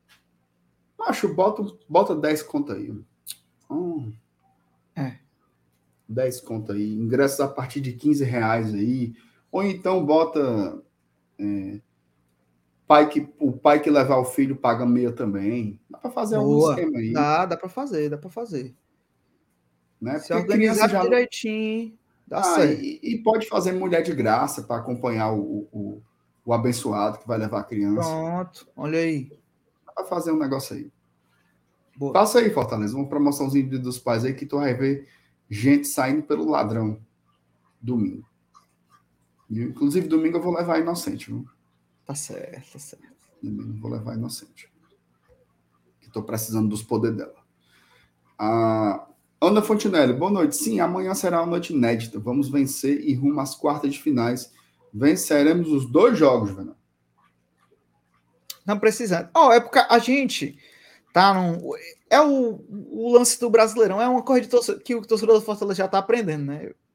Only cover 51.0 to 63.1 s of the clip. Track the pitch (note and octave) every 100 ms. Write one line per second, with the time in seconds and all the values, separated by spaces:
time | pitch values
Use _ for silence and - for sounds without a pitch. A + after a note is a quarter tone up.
51 | F#3 G3 F#3 E3+ E3+ F3 F3 D3+ A#2 A#2
52 | A#2 G#2 A2 C3 C3 C#3+ C3 - C#3 C#3+
53 | D3+ B2+ C#3+ C#3+ C#3 - D3 D3 C#3 C#3
54 | D#3 B2+ A#2+ B2 - _ _ _ _ G#2+
55 | C#3+ F3 - D3+ C#3+ F3 D#3+ C#3+ B2 D3
56 | A#3+ A3 C#3+ B2 G2+ F#2+ F#2+ - _ _
57 | _ _ _ _ _ _ _ _ _ _
58 | _ _ _ _ - - - G#3 A3 G#3+
59 | A3+ G#3+ - E4 C#4+ A#3 - C#4 - A#3
60 | A#3+ C#4 B3+ - D3 - _ _ - _
61 | _ F3 G3 F#3+ F3+ E3+ E3 C#3+ E3 -
62 | - C#4 D4+ C4+ A#3+ G#3 - G3+ - G#3+
63 | A#3